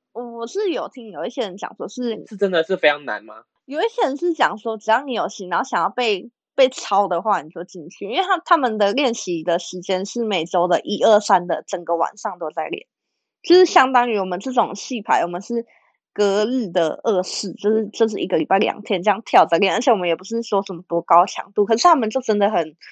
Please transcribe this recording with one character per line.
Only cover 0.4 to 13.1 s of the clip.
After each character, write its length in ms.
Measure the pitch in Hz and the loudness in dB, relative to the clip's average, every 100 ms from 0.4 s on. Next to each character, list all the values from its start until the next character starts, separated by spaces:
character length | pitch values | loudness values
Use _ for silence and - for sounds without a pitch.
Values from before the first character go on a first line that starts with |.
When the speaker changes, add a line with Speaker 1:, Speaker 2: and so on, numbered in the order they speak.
| 233 | -8
Speaker 1:
是 220 | 381 415 | -4 -2
有 180 | 269 175 | -2 -6
听 220 | - 226 | -10 -14
有 160 | 165 175 | -8 -6
一 40 | |
些 120 | 247 | -4
人 160 | 214 185 | -6 -6
讲 180 | - - | -12 -10
说 140 | - | -10
是 360 | - 247 - - | -6 -6 -6 -10
Speaker 2:
是 120 | 202 | -2
真 140 | 202 | 0
的 120 | 180 | 2
是 140 | 160 185 | 0 2
非 100 | 151 | 2
常 160 | 147 | 2
难 220 | 143 107 107 | -2 -8 -8
吗？ 180 | 110 - _ - | -20 -20 _ -10
Speaker 1:
有 160 | 285 | -4
一 80 | 453 | -4
些 140 | - | 0
人 120 | 381 269 | -2 0
是 180 | 349 | -4
讲 240 | 320 220 208 | 0 -2 -2
说， 200 | 233 220 | -8 -6
只 140 | 214 | 0
要 120 | 226 | 0
你 80 | 285 | 0
有 160 | 233 170 | -4 -4
心， 220 | - 185 | -6 -4
然 100 | 185 | -4
后 60 | - | -2
想 180 | 196 | -2
要 60 | 170 | -2
被， 420 | 208 240 196 220 - _ - | -2 -2 -2 -6 -20 _ 2
被 140 | 262 | 2
抄 400 | - - 202 202 | 2 -2 0 2
的 120 | 170 | 0
话， 200 | 196 190 | 0 -2
你 80 | 151 | -2
就 160 | 175 180 | -12 -12
进 240 | 185 156 | -14 -16
去， 160 | - 196 | -12 -6
因 120 | 262 | -4
为 60 | |
他， 140 | 370 359 - | 0 -2 2
他 100 | 339 | 2
们 220 | 262 214 | 2 2
的 160 | 202 | 0
练 200 | 226 285 | 2 0
习 300 | 233 - 170 | -2 -4 -4
的 160 | 160 170 | -2 -2
时 220 | - 180 | -2 -10
间 240 | 175 185 196 | -4 -4 -2
是 180 | 240 | -4
每 220 | 226 190 170 | -2 -2 0
周 240 | 180 175 | 0 2
的 100 | 143 | 2
一、 240 | - 208 | 0 0
二、 160 | 220 214 | 4 4
三 260 | 208 190 175 | 4 2 2
的 160 | 151 - | -4 -4
整 160 | 185 | -8
个 140 | 170 170 | -4 -2
晚 180 | 160 214 | -2 -4
上 240 | 214 180 | -10 -8
都 100 | 165 | -8
在 180 | 165 156 | -6 -8
练。 180 | - - _ _ | -8 -12 _ _